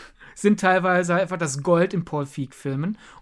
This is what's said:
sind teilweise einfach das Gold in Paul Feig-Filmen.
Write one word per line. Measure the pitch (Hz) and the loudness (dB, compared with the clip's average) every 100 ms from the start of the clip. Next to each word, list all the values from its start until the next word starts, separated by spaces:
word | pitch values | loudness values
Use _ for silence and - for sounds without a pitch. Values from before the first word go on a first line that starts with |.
| - _ - | -20 _ -20
sind | - 202 208 | -2 0 2
teilweise | 190 185 185 180 180 175 | 4 2 4 2 2 0
einfach | 180 180 | 0 -4
das | 160 139 | -4 -4
Gold | 156 170 185 | 0 2 2
in | 190 | 0
Paul | 170 151 | -4 -6
Feig-Filmen. | 143 - 131 - 139 135 175 214 - - | -6 -8 -10 -8 -8 -4 -6 -8 -14 -20